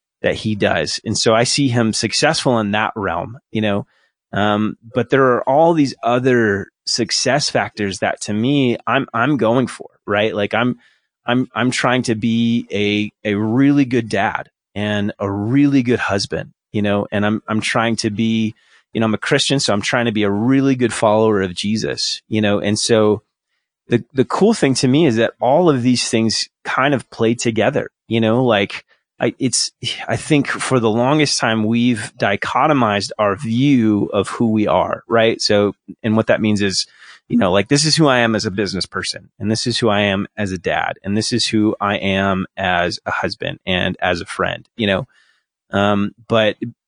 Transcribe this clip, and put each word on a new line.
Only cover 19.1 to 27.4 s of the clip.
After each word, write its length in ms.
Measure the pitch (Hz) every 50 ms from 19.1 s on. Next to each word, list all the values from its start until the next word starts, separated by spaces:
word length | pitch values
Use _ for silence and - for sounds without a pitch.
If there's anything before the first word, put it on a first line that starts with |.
| 104
a 40 |
Christian, 420 | 101 - - 151 139 - - 139 139
so 140 | - - 101
I'm 80 | 101
trying 240 | 95 - - 127 117
to 60 | 117
be 120 | 104 107 104
a 60 | 101
really 460 | 101 101 113 127 135 135 135 139 135
good 180 | 123 123 113 -
follower 480 | - 120 107 104 110 113 110 107 98
of 140 | 95 92 87
Jesus, 640 | - - 104 110 107 - 69 64 - - - - - _
you 140 | - 110 107
know? 180 | 107 101 104 98
And 180 | - 101 104
so 460 | - - - 117 110 107 107 107 104 _ _ _ _ _ _ _ _ _ _ _ _ _
the, 160 | - 117 120 - _ -
the 120 | 131 117
cool 280 | - - - 190 220 226
thing 200 | - - 139 127
to 120 | - -
me 180 | 127 127 151 175
is 100 | 143 110
that 180 | 113 113 - - -
all 300 | 113 120 139 165 185 170
of 120 | 143 123
these 280 | 117 127 123 120 - -
things 400 | - 113 113 110 98 - - - _ _ -
kind 300 | - - - 131 147 143
of 160 | 110 - -
play 240 | - - 113 113 120
together, 560 | 117